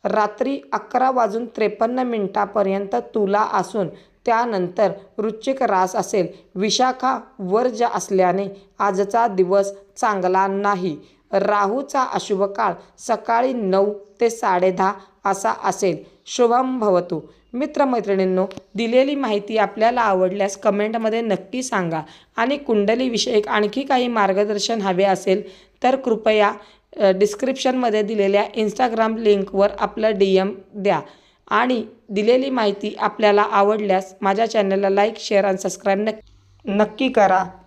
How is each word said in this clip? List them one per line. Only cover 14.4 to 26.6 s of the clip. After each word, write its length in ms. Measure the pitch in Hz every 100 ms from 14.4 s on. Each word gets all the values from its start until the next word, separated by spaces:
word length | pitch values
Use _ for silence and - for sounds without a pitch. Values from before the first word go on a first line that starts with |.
| 214 180 185
दहा 220 | 185 190 202 - _ 196
असा 260 | 190 220 -
असेल. 400 | - 180 190 156 - _ -
शुभम 540 | - 240 240 262 254
भवतु. 400 | 214 180 175 160 - _ _
मित्रमैत्रिणींनो, 920 | 240 294 294 269 240 196 190 185 185 196 - _ 196
दिलेली 400 | 226 254 277 294
माहिती 420 | 254 208 208 214
आपल्याला 440 | 196 214 226 247
आवडल्यास 560 | 220 185 185 202 202 -
कमेंटमध्ये 640 | 220 202 208 226 220 226
नक्की 420 | 233 190 - 254
सांगा 380 | 254 208 170 160 160 - _ -
आणि 220 | 240 285
कुंडलीविषयक 880 | - 214 202 233 262 226 247 220 208
आणखी 360 | 214 208 254
काही 240 | 277 262 247
मार्गदर्शन 720 | 226 196 190 208 208 196 226
हवे 220 | 196 180
असेल 400 | 196 185 196 190 202 - _ _
तर 120 | 254 262
कृपया, 560 | 254 214 220 214 208 220